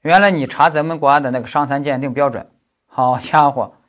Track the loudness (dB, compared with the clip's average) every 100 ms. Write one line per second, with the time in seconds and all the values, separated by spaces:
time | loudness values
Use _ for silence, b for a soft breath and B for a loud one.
0 | 4 4 4 2 -4 0 0 2 -4 -2
1 | 2 2 0 -6 -4 -4 -2 -4 -4 -4
2 | -4 -2 -2 -2 -14 _ _ _ _ -2
3 | -2 -2 0 2 2 0 -8 _